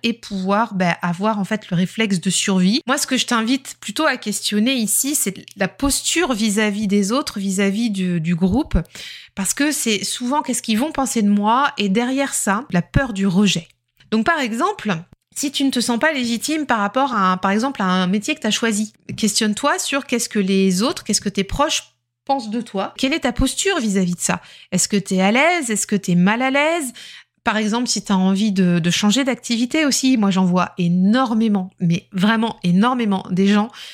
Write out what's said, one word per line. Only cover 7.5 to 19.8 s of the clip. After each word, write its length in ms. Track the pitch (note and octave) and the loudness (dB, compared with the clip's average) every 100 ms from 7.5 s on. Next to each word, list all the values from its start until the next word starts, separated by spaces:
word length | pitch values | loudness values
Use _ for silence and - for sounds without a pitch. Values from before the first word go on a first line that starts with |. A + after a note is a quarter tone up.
| F#3+ G3 G3+ A#3 | 0 0 0 -2
du, 280 | F#3+ F3+ F3 | -2 -2 -2
du 140 | D#3+ | 0
groupe, 420 | F3 F#3+ A3+ D#4 F3+ E3 - - - - - | 0 2 0 0 0 -2 -12 -16 -18 -16 -8
parce 180 | F#3+ | -4
que 180 | - D4 | 0 0
c'est 320 | C#4+ A3+ G#3 | 0 0 -2
souvent 380 | - - B3 D4 | -2 -6 -2 -2
qu'est-ce 220 | D4 A#3 | -2 -4
qu'ils 160 | - G#3+ | 0 0
vont 120 | D#4 | 0
penser 300 | D4 C4+ A#3 | -2 -2 0
de 80 | G3+ | 2
moi, 420 | G#3 G#3 B3 C#4+ - | 2 2 2 0 0
et 100 | G3+ | 0
derrière 460 | G#3 A#3+ C4+ C4+ | 0 0 -2 -2
ça, 320 | - - A3 C#4+ | -2 -2 -2 0
la 100 | F3+ | -2
peur 320 | - - C4 | 0 0 0
du 140 | G3 G3 | -2 0
rejet. 400 | F3 G3+ E3+ - _ _ _ - | 4 2 0 -6 _ _ _ -4
Donc 160 | A3 E4+ | 0 0
par 140 | D#4+ | 0
exemple, 580 | A#3+ A#3 F4+ G4+ G#3+ E3 - - _ - | -2 -2 -2 -2 -4 -4 -6 -20 _ -6
si 160 | C#4+ | -4
tu 120 | - | 0
ne 60 | C#4 | 0
te 100 | B3+ | 0
sens 200 | A3+ A#3 | 0 0
pas 120 | D#4 | 0
légitime 540 | C#4+ A#3 A#3 - D#4 C4+ | 0 -2 -2 -2 -4 -2
par 140 | A3+ | -2
rapport 340 | G3+ B3+ C4+ | 0 0 0
à 200 | A3 F#3 | 0 2
un, 40 | F#3 | 2
par 140 | F#3+ | 2
exemple, 320 | G#3 C4+ C4+ | 0 0 -2
à 20 | F#3 | 0
un 220 | F#3 F3+ | 2 2
métier 260 | G#3 D4 | 0 -2
que 60 | D4+ | -4
t'as 100 | A3 | -2
choisi, 440 | - A#3 G#3 G#3+ _ - - | 0 0 -2 -4 _ -12 -2
questionne-toi 600 | G#3+ - G#3+ G#3 C#4+ | 0 0 0 0 0
sur 300 | F4+ | 0